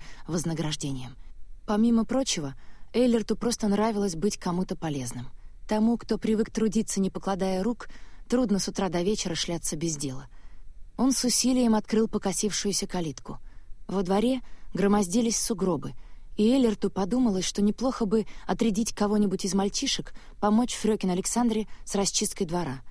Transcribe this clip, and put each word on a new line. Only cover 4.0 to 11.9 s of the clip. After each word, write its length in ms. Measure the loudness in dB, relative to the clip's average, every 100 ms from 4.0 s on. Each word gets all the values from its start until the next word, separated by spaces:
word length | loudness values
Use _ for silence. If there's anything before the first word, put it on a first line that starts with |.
| 0 0
быть 220 | -2 0
кому-то 400 | -2 0 -2 -4
полезным. 540 | -4 -2 -4 -6 -8 -10 -14 -14 -2
Тому, 300 | 2 4 2
кто 200 | 0 0
привык 320 | 2 2 2
трудиться, 520 | 2 2 2 0 0
не 80 | 0
покладая 520 | 0 -2 0 0 0
рук, 280 | 0 -2 -8 -12 -14 -14 -2
трудно 300 | 0 2 2
с 100 | 0
утра 180 | -2 0
до 140 | 0
вечера 340 | 0 0 -2 -4
шляться 400 | -2 -2 -4 -2
без 220 | -4 -2
дела. 300 | -4 -6 -10 -14 -14 -12 -12 -12 -12 0
Он 160 | 2
с 140 | 4 2
усилием 500 | 2 2 4 4 2
открыл 320 | 2